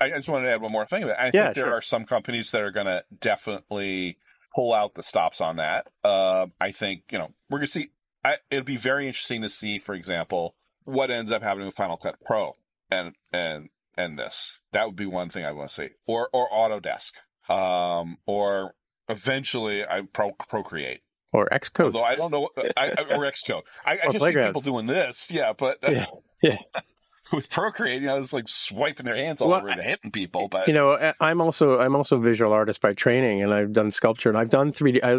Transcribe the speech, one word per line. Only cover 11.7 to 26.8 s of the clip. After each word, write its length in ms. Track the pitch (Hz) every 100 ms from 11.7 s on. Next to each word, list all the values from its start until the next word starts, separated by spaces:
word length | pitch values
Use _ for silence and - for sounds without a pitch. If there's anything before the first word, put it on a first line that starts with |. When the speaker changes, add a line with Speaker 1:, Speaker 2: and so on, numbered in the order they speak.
Speaker 1:
Final 220 | - 95 85
Cut 200 | 92 -
Pro 280 | - 110 80 - _ _ _
and, 240 | 92 85 - _
and, 360 | 90 82 76 80 _ _ -
and 220 | 87 71
this. 420 | 64 - - - _
That 140 | 104 110
would 100 | 92
be 100 | 98
one 220 | 90 87
thing 160 | 95
I 80 | 76
wanna 160 | 73 71
see. 220 | - 69 - -
Or, 220 | 117 120
or 160 | 127 120
Autodesk. 600 | 107 113 104 82 60 - - _ _ -
Um, 720 | 95 92 90 87 85 85 82 -
or 480 | 101 101 98 95 - _ _ -
eventually, 760 | 107 135 131 135 123 107 101
I 180 | 104 95 95
pro-, 200 | - 101 - -
Procreate. 520 | 107 - 82 65 65 _ _ _
Speaker 2:
Or 160 | 107 104
Xcode. 360 | 135 - - 151
Speaker 1:
Although 160 | 117
I 100 | 117
don't 160 | 139 165
know, 180 | 147 156 135 120 123
I, 160 | 143 -
I, 60 | 147
or 100 | 143
Xcode. 380 | 139 - - 90 - -
I, 100 | - 180
I 80 | 165
Speaker 2:
Or 60 |
Speaker 1:
just 60 | 110
Speaker 2:
Playground. 280 | 160 151 110
Speaker 1:
see 20 |
people 220 | 143 135
doing 140 | 120 113
this, 420 | 175 135 - -
yeah, 220 | 165 117
but 260 | - 131 -
Speaker 2:
Yeah, 240 | 139 123 92 - _ _
yeah. 160 | 156 104 -
Speaker 1:
<laughs> 580 | -